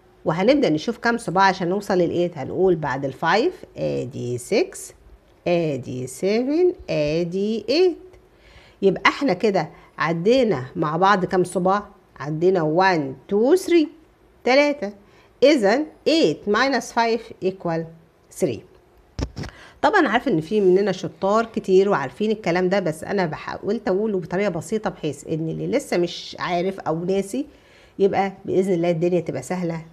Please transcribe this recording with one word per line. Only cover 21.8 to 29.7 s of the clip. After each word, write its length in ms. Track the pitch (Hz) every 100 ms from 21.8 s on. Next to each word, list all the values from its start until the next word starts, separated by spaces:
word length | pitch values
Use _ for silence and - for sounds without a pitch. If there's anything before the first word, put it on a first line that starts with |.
| 196
وعارفين 420 | 170 135 - 214
الكلام 380 | 214 185 170 180
ده، 120 | 196
بس 240 | 175 156
أنا 220 | - 196 175
بحاولت 640 | 147 - - 180 226 214
أقوله 300 | 185 220 190
بطريقة 300 | 160 180 202
بسيطة 420 | 170 - 220 196
بحيث 360 | - 156 135 -
إن 200 | 160 160
اللي 180 | 160 160
لسه 300 | 233 302 180
مش 400 | 175 - - -
عارف 400 | 151 175 185 190
أو 240 | - 160
ناسي 420 | 175 196 196 254 285 - _ - - -
يبقى 340 | 196 - 196 190
بإذن 280 | - 147 190
الله 180 | 175 175
الدنيا 300 | 165 175 180
تبقى 220 | 165 131
سهلة 400 | 131 180 170